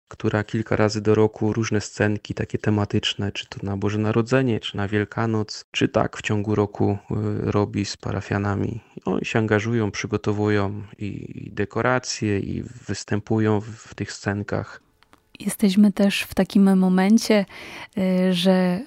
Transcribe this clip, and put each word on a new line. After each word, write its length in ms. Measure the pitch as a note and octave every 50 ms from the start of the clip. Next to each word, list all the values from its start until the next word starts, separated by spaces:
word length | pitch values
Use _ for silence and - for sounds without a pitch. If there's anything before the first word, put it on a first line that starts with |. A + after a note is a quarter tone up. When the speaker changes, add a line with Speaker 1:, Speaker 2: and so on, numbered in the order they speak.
| _ -
Speaker 1:
która 360 | - - - A2+ - G#2+ G#2
kilka 320 | - - - A2 - G#2
razy 240 | G2 G#2+ G#2+ G#2 G#2+
do 140 | G#2 G#2+ G#2+
roku 380 | G#2+ A2 G#2+ - - A2+ G#2+ G#2
różne 280 | A2+ A2+ G#2+ G#2+ G#2+
scenki 540 | G#2 - - - G#2+ G#2 G#2 G#2+ - - G2+
takie 240 | - G#2+ - - -
tematyczne, 720 | - A2 G#2+ G#2 G#2 - - G#2+ - - - - G#2 G2 -
czy 140 | - -
to 200 | - - - -
na 100 | G2 G2+
Boże 220 | G2 G2 G#2 G#2 G#2+
Narodzenie, 600 | G#2+ G#2+ A2 A#2 A2+ A2+ B2+ C3 C3+ B2+ A2+ G2+
czy 160 | - - -
na 120 | G#2 G2+ G2
Wielkanoc, 760 | A2 G#2 G#2 - - - A2+ A2+ A2 A2 G#2+ - - - - _
czy 180 | - - - -
tak 280 | - A2 A2+ A#2 -
w 60 | - -
ciągu 320 | - G#2+ G#2 G2+ G#2+ G#2+
roku, 440 | G#2+ G#2 G2+ - - G#2+ G#2 G2+ G2 - -
e, 60 | - G#2 G#2+ G#2 G#2 - - -
robi 340 | G#2+ G#2 G#2 G#2 A2 G#2 G2+
z 120 | G2 -
parafianami. 840 | - - - G#2 G2 F#2+ - G#2+ G2+ G2+ G2+ G2+ G2+ G2+ G#2+ A2 A2+ - _ - - -
Oni 200 | - F#3+ - -
się 140 | - - A2+
angażują, 520 | A2 G#2+ A2 G#2+ G2+ A2 A#2 A#2+ A2 G2+
przygotowują 920 | F#2+ - - G2+ - G#2 - - G#2 G2+ G#2 G#2 G#2 G#2 G2+ G2 G2+ G#2 G2+ G2+ - -
i, 80 | G#2 G2+ G2+ - - - - - -
i 60 | - G#2+
dekoracje, 880 | - G#2 - - A2+ A2+ B2 B2+ B2+ - - - - - G#2+ G#2 G2
i 220 | - - F#2 F2+ F2 - - - -
występują 760 | - G2+ - - - - G2+ - - A2+ A2 A2 G#2+ G#2+ G#2
w, 60 | G2+
w 280 | A2+ G#2+ A2 - - -
tych 180 | - G#2+ - -
scenkach. 680 | - - G#2+ G2+ G#2 G2+ - G2+ G#2 G#2 - - - _ _ _ _ _ _ _ - _ _ - -
Speaker 2:
Jesteśmy 520 | - G#3 - - - G3+ F#3 G3+ G#3 G#3 F#3+
też 300 | - G3+ G3+ - - -
w 120 | - -
takim 440 | - F#3+ - - G3+ G3 G3 G3 F#3+
momencie, 640 | F#3 F#3 F#3 F#3 F#3+ G3 A3 A3+ - - A3 G#3 G3 - - - - - - - - - - -
y, 360 | F#3+ F#3 F#3 F3+ F#3 F#3 F#3
że, 460 | F3 E3+ F#3+ F#3 F#3 F#3 F3+ F3+ F#3 C4